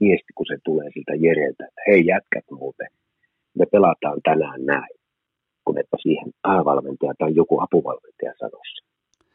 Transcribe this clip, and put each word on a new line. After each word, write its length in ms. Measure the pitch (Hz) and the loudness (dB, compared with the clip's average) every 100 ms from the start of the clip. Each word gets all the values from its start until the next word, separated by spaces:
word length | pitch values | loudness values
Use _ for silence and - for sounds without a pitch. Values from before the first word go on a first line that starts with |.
viesti, 280 | 104 87 - - | 2 2 0 -12
kun 100 | - | -10
se 60 | 65 - | -8 -4
tulee 240 | 78 73 | -4 -6
siltä 200 | 73 71 76 82 | -10 -6 0 2
Jereltä, 380 | 78 71 - - | 2 0 -6 -14
että 140 | - - | -4 4
"Hei 140 | 98 85 | 4 4
jätkät 340 | - - - - | 0 -2 -10 -10
muuten, 360 | 69 67 - - _ _ _ _ _ _ - | -12 -12 -12 -14 _ _ _ _ _ _ -2
me 60 | 87 | 4
pelataan 460 | 104 90 80 76 71 | 6 4 2 -4 -2
tänään 420 | 82 80 73 64 67 | 0 0 0 -4 -2
näin", 280 | 71 - - _ _ _ _ _ _ - | -2 -4 -18 _ _ _ _ _ _ -6
kun 140 | 73 | -4
että 180 | - - | -4 -4
siihen 260 | 85 78 - - | -2 -2 -4 -6
päävalmentaja 720 | 98 92 73 69 67 67 - - | -2 0 2 0 -2 -6 -6 -2
tai 120 | 78 78 | 0 2
joku 200 | 82 76 | 2 0
apuvalmentaja 720 | - 85 - - _ - - - | 0 0 -2 -6 _ -12 -12 -10
sanoo 240 | - - - | -14 -14 -18
sen. 180 | - - _ _ _ _ | -20 -20 _ _ _ _